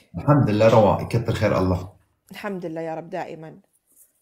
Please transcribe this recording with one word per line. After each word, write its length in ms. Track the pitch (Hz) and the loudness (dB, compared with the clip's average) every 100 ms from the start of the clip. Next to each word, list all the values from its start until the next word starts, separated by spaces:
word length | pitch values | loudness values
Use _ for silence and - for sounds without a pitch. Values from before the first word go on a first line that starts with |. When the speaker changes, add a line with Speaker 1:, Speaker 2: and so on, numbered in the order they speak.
| _ 85 | _ -4
Speaker 1:
الحمد 320 | 143 147 107 | 2 2 2
لله 180 | 104 113 | 4 6
رواق، 340 | 117 98 80 | 6 4 2
يكتر 300 | - 113 - | -2 -4 -2
خير 260 | 87 104 - | 0 0 0
الله. 340 | 92 90 95 - _ _ - | 0 -2 -6 -18 _ _ -20
Speaker 2:
الحمد 360 | - 214 185 170 | -14 -10 -10 -10
لله 140 | 160 | -8
يا 140 | 165 | -8
رب 160 | 160 165 | -10 -10
دائمًا. 380 | 175 143 156 156 | -10 -10 -14 -18
Speaker 1:
إن 120 | 175 _ _ _ _ _ _ | -20 _ _ _ _ _ _